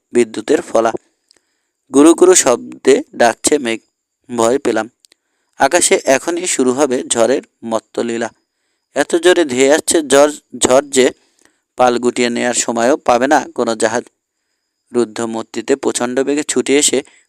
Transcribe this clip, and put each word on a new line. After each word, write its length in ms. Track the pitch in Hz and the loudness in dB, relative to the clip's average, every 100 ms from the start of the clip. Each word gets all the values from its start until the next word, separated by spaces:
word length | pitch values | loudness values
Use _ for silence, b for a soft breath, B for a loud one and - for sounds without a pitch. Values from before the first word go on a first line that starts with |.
| _ | _
বিদ্যুতের 480 | 120 110 110 113 151 | -2 -2 -4 -2 -4
ফলা। 300 | - 113 113 117 _ _ _ _ _ _ _ _ _ | 0 0 0 -4 _ _ _ _ _ _ _ _ _
গুরু 200 | 135 160 | 4 6
গুরু 200 | 165 180 180 | 6 4 4
শব্দে 600 | 135 120 - - 131 143 - - | 2 -2 -6 -4 0 0 -2 0
ডাকছে 380 | 120 - - 147 | 0 0 -2 -2
মেঘ। 220 | 117 113 _ _ _ _ - | -2 -8 _ _ _ _ -10
ভয় 280 | 120 113 135 | -2 0 0
পেলাম। 280 | 123 110 117 _ _ _ _ _ _ - | -2 -4 -6 _ _ _ _ _ _ -2
আকাশে 360 | 135 175 - 190 - | 0 2 0 0 2
এখনই 420 | 135 - 170 180 | 0 0 -6 -4
শুরু 240 | - 127 | 0 0
হবে 240 | 127 143 123 | 0 0 -2
ঝড়ের 400 | - 117 113 139 - _ 113 | -4 0 0 0 -4 _ -8
মত্তলীলা। 640 | 110 _ 113 117 117 113 _ _ _ _ _ _ - | -8 _ -8 -6 -6 -8 _ _ _ _ _ _ -4
এত 160 | - 170 | -2 2
জোরে 280 | 175 175 151 | 2 2 0
ধেয়ে 240 | 123 135 | 2 2
আসছে 240 | 160 - 170 | 2 2 -2
ঝড়, 320 | 139 139 151 147 _ 123 | 2 4 4 0 _ -6
ঝড় 300 | 120 131 95 | 2 2 2
যে 180 | 127 131 - _ _ _ _ _ - | 0 0 -2 _ _ _ _ _ 0
পাল 160 | 127 120 | 0 2
গুটিয়ে 320 | 120 123 120 | -2 -2 -4
নেয়ার 240 | 120 123 | -2 -4
সময়ও 420 | 117 - 117 120 160 | -4 -4 -2 0 0
পাবে 300 | - 120 135 | 0 0 2
না 120 | 147 - - | 0 -2 -6
কোনো 180 | 117 113 | -4 -2
জাহাজ। 280 | 113 117 - _ _ _ _ _ _ _ _ | -2 -4 -8 _ _ _ _ _ _ _ _
রুদ্ধ 260 | 120 110 107 | -4 -4 -6
মূর্তিতে 520 | 113 113 117 117 110 139 | -8 -8 -10 -12 -2 -2
প্রচণ্ড 400 | 117 - 123 127 | -2 -4 -4 -4
বেগে 240 | 139 147 | -2 -4
ছুটে 300 | - 127 120 143 | -2 -4 0 0
এসে 220 | - 123 - b | 2 -2 -6 b